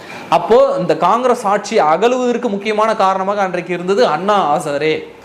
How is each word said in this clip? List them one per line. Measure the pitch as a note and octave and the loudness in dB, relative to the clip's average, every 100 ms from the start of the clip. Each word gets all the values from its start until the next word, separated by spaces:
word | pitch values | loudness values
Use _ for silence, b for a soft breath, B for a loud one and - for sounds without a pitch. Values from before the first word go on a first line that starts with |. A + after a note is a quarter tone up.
| B B B | B B B
அப்போ | D#3+ - A#3 C4+ F#3 | 0 4 4 4 0
இந்த | F3 D3+ | -2 0
காங்கிரஸ் | F3 A3+ B3+ A#3+ G3+ | 2 2 0 0 0
ஆட்சி | G#3 G3+ A3 | -2 0 0
அகலுவதற்கு | D3+ E3+ A#3 B3+ B3 A#3 A#3+ | 2 2 2 0 0 -2 -2
முக்கியமான | G3+ A3 G#3 A3+ G#3+ | -4 -2 0 0 2
காரணமாக | F#3+ F#3+ F#3+ G#3 | 0 0 -2 -2
அன்றைக்கு | F#3+ F3 F3 | -2 -4 -6
இருந்தது | F3 F3+ G3+ G#3+ | -6 -2 2 2
அண்ணா | D3+ F#3+ G#3 D#3 | 2 0 0 2
ஆசரே. | D#3 D3+ C#3+ D#3 D#3 - - | 0 -2 -2 -2 -2 -6 -18